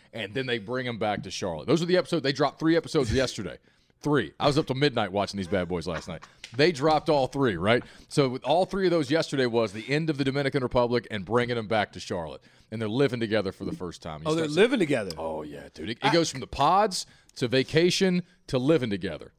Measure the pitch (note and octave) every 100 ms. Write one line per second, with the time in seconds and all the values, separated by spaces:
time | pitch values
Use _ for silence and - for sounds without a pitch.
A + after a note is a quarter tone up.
0 | _ A2+ G2+ G#2+ C3 A#2+ G2 B2+ B2 A2+
1 | G#2+ G2 F#2 - G2 D#2+ D2+ D3+ E3+ F3+
2 | - E3+ C3 C3+ C#3 - D#3+ E3 - D#3+
3 | A#2 B2 B2+ - F2 A#1+ _ _ _ _
4 | D3 D3 D#2 - C#3+ C#3+ D3 C3 C#3+ A#2+
5 | G2+ G2 G2+ G2+ F2 G2 F2 F2 E2 D#2
6 | F#2 D#2+ - _ - A#2 D#3+ C#3+ D#3 D3+
7 | D3 D3 B2+ C#3+ C3 E2+ F#2+ A#2 - -
8 | - - C3+ B2+ B2+ E3 F#3 F#3+ F#3 E3+
9 | B2 D#3+ D3 C#3 B2 A#2 A2 G#2+ A2 D3
10 | D#3+ C#3 C3+ C#3 C#3 C#3+ B2 B2 A#2+ A#2+
11 | - G#2+ F2+ A#2+ A#2+ A#2 G#2 A2 G2 F#2
12 | - G2 D#2 C2+ - _ _ A2 A2 A#2+
13 | C#3 A#2+ A2+ G#2+ F#2+ - F#2+ F2 F2 -
14 | E2+ D2+ D#3 D#3+ D#3 D#3 A#3+ C4 D#3+ C3
15 | G2 D#2 E2 D3+ D3+ C#3+ - - G2 A#2+
16 | - E3+ D#3+ C3+ G#2+ - C#3+ F#3 G#3+ F#3
17 | - - _ - B2 C3 C3 D#3 F3 -
18 | F#3+ F3+ - _ - C3 C3 E3 B2 G2+
19 | F2+ D2 -